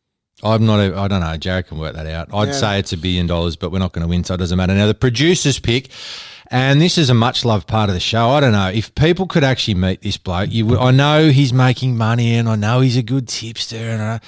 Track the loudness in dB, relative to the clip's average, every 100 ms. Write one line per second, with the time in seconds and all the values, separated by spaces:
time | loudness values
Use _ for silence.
0 | _ _ _ _ 0 2 4 4 2 0
1 | -2 -2 -2 -4 -4 -4 -6 -8 -10 -8
2 | -10 -10 -6 -2 -2 0 -2 -2 -4 -6
3 | -2 -2 0 -2 -2 -4 -6 -4 -4 -4
4 | -2 -2 -2 -4 -2 0 0 2 2 2
5 | -2 2 2 2 0 -2 -2 -2 -4 -16
6 | -16 -16 -18 -20 -4 -2 2 4 2 2
7 | 2 4 2 0 0 0 0 0 0 -2
8 | -2 0 2 4 4 2 0 -2 -6 0
9 | 2 2 0 2 2 0 0 0 0 -2
10 | -6 -6 -6 -4 -2 0 2 2 4 4
11 | 4 4 4 4 2 2 2 2 -2 0
12 | 0 0 2 0 0 0 0 2 2 0
13 | -2 -4 -4 -10 -10 -10 -10 -8 -6 -4
14 | -4 -6